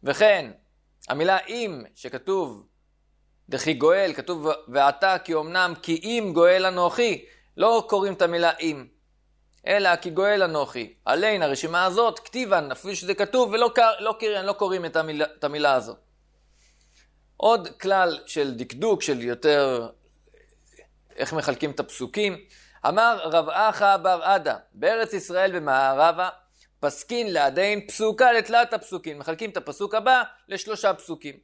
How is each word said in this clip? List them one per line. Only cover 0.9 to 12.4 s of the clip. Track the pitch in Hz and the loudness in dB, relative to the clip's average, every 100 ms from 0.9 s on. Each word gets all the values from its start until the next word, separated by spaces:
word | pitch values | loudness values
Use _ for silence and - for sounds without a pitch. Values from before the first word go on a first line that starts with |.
| _ - | _ -8
המילה | 135 170 190 - | -2 2 0 -2
"אם", | 226 226 151 110 _ | -6 -6 -8 -16 _
שכתוב, | 127 131 - 190 156 104 _ _ _ _ _ _ _ _ _ | -14 -12 -4 -4 -4 -10 _ _ _ _ _ _ _ _ _
"דכי | 135 156 | -6 -4
גואל", | 147 151 185 190 143 | 2 4 4 2 -4
כתוב, | 131 175 151 151 - | -8 -6 -4 -4 -2
"ועתה | 127 139 143 190 185 | 2 2 4 0 0
כי | 175 | -2
אמנם | 160 156 180 180 170 | -4 -2 0 0 -2
כי | - 165 | -4 -4
אם | 196 233 208 | -2 -4 -2
גואל | 165 175 185 185 | 4 6 6 2
אנוכי", | 180 175 175 240 165 - _ _ - | 0 0 2 0 -2 -8 _ _ 0
לא | 202 226 220 | 2 4 2
קוראים | 202 196 | -2 -2
את | 180 | 0
המילה | 175 170 170 165 | 0 2 0 0
"אם", | 165 147 123 _ _ _ _ _ _ _ - | -4 -6 -12 _ _ _ _ _ _ _ -2
אלא | 202 190 175 | 0 2 0
"כי | 180 | -2
גואל | 160 196 208 | 0 2 2
אנוכי". | 185 156 135 127 110 _ - | 0 0 -4 -6 -12 _ -2
עליין | 139 208 208 | 0 2 0
הרשימה | 156 135 160 170 185 | 0 -2 -2 0 0
הזאת, | 185 233 226 | 2 0 0
כתיבן, | - 247 | -12 -8